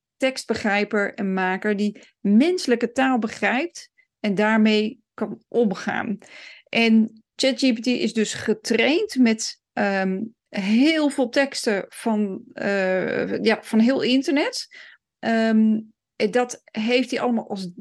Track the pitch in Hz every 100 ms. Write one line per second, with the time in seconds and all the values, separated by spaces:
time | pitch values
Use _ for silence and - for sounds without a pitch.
0 | _ - 262 262 - 220 220 202 208 214
1 | 202 - 202 190 185 190 208 202 208 -
2 | - _ 196 208 320 359 277 233 233 262
3 | 262 254 214 - 202 233 349 - - _
4 | _ _ 214 190 214 220 214 214 214 -
5 | _ - 208 - _ 226 226 185 - -
6 | - 202 - - - - - 233 226 226
7 | 220 - _ - 262 247 269 226 240 247
8 | 214 220 208 - - 214 - 220 240 330
9 | 427 262 233 220 - - _ - 202 196
10 | 190 190 220 _ _ - 190 226 294 320
11 | 294 285 247 277 277 - - 202 - -
12 | 226 214 208 185 - - - 202 185 185
13 | - - - 202 214 214 - 220 226 269
14 | 226 262 277 285 440 - - - - -
15 | _ _ 226 226 226 220 220 220 - _
16 | _ - 214 247 240 - _ - 220 247
17 | 254 254 247 226 - 202 185 180